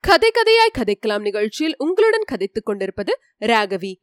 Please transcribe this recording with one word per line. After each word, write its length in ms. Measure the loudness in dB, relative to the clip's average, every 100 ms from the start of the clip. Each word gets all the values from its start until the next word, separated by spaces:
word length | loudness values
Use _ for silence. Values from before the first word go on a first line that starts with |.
| 4
கதை 160 | 4 4
கதையாய் 460 | 2 4 4 4 0
கதைக்கலாம் 460 | -4 -2 -2 -2 -2
நிகழ்ச்சியில் 480 | -2 -4 -2 -6 -4
உங்களுடன் 480 | -2 2 2 2 -2
கதைத்துக் 340 | -6 -6 -6 -6
கொண்டிருப்பது 460 | -6 -6 -6 -6 -6 _ _ 0
ராகவி. 460 | 0 0 -6 -8 -12